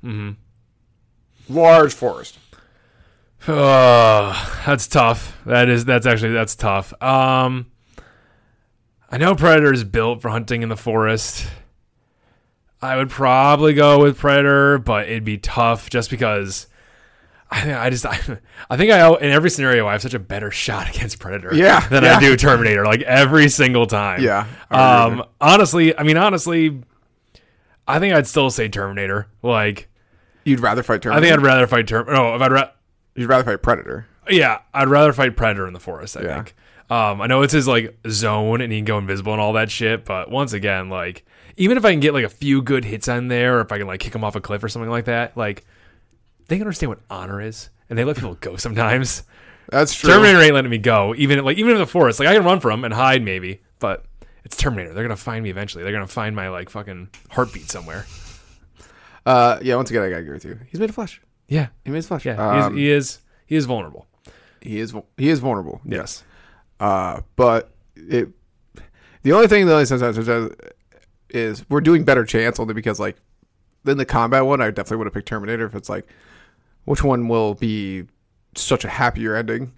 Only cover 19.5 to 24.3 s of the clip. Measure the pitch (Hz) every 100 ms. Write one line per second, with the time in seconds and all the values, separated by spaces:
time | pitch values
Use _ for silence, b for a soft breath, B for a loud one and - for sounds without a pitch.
19.5 | 165 135 123 107 104 120 120 92 98 104
20.5 | - - 104 90 - 113 - 98 98 90
21.5 | 147 190 95 - 135 127 - 139 127 147
22.5 | 120 117 104 104 113 123 131 139 156 147
23.5 | 135 135 123 117 107 101 90 127